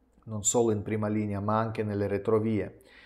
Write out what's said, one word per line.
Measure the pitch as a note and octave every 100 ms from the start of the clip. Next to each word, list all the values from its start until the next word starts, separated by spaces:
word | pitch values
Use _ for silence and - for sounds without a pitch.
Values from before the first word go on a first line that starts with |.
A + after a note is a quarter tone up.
| _ _
non | A2+ G#2+
solo | G2+ B2 A#2
in | G#2
prima | G2+ G#2+ G#2
linea, | G#2+ G#2 G2
ma | G2+ A2
anche | A2+ A2
nelle | G#2+ G2+ G2+
retrovie. | G2+ G#2+ A2 A2 G#2+ F2+ - - -